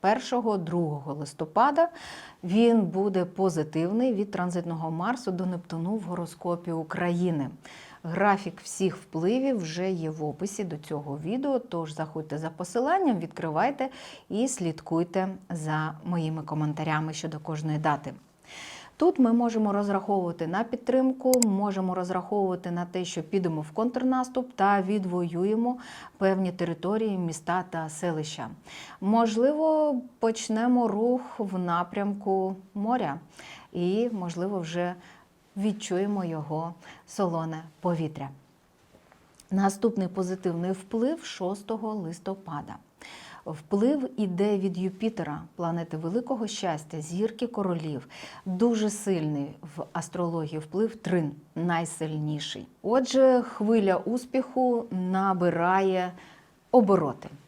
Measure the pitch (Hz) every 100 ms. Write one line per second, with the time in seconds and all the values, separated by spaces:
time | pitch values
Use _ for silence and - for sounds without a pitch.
0 | 196 233 254 247 226 202 165 175 165 147
1 | 139 147 147 - 156 - 262 294 339 -
2 | - - - - 180 196 233 233 185 175
3 | 202 185 180 - 190 160 151 160 170 214
4 | 262 208 208 190 180 175 170 165 160 156
5 | 185 247 - 180 185 180 - 165 170 220
6 | 175 175 165 - 180 175 175 165 156 -
7 | 175 175 180 165 139 - - - - -
8 | 170 175 202 196 190 - - - 190 -
9 | - 165 175 247 269 240 160 165 190 185
10 | 160 156 151 147 202 202 190 151 - 151
11 | 147 143 156 247 285 262 247 170 156 151
12 | 156 160 156 147 160 160 180 240 262 370
13 | 349 202 165 - 165 156 226 277 262 -
14 | - - - 202 262 - 170 156 - 165
15 | 170 190 190 185 - 170 156 156 156 156
16 | - 175 156 160 156 156 151 151 156 156
17 | 156 156 160 156 - 156 156 151 156 143
18 | 135 131 _ _ - - - - - _
19 | 339 370 240 233 233 220 214 202 202 196
20 | 196 196 175 170 165 185 233 240 - 262
21 | 262 262 254 254 233 196 208 190 190 180
22 | 180 185 185 208 196 180 180 175 175 185
23 | 175 - 160 196 180 156 156 - 233 247
24 | 254 254 254 254 254 - 196 202 185 214
25 | 185 175 175 170 190 220 240 247 - -
26 | - - 196 190 185 180 170 160 175 214
27 | 220 190 170 151 - 180 180 165 160 156
28 | 180 156 156 - 113 107 - - - -
29 | 190 220 233 214 254 302 320 311 302 262
30 | 247 - 226 226 - 220 233 247 233 202
31 | 233 247 247 - 208 185 180 170 180 -
32 | 202 202 202 190 190 190 - 208 208 247
33 | 175 147 - - - - - 180 175 202
34 | 240 220 175 170 185 196 165 175 175 180
35 | - - _ _ _ - 208 208 - 180
36 | 202 208 175 160 151 156 165 175 - -
37 | - - 185 165 160 160 165 - 180 170
38 | 156 151 139 - _ _ _ _ _ -
39 | _ - _ _ - 190 196 196 233 220
40 | 185 185 180 185 185 170 175 190 - 226
41 | 247 330 - - 180 202 202 220 220 214
42 | 165 165 - 196 180 151 - - - _
43 | - - - - - 151 - 202 240 294
44 | 254 - 208 175 202 202 190 175 190 190
45 | 220 220 160 147 160 - 170 170 165 156
46 | 165 208 247 254 220 - 185 151 151 160
47 | 151 175 220 220 240 233 190 170 156 143
48 | - - - - - 185 240 226 214 208
49 | - 185 156 147 143 - 160 165 - 170
50 | 165 175 175 165 156 160 156 180 220 220
51 | - 180 151 - - - 175 170 165 -
52 | 156 156 151 151 143 - - _ 185 247
53 | 254 262 262 254 247 - 208 226 196 180
54 | - 247 - 262 254 254 254 240 233 185
55 | 180 190 196 185 175 170 170 190 190 185
56 | 180 180 - - _ _ _ 254 196 196
57 | 160 - - -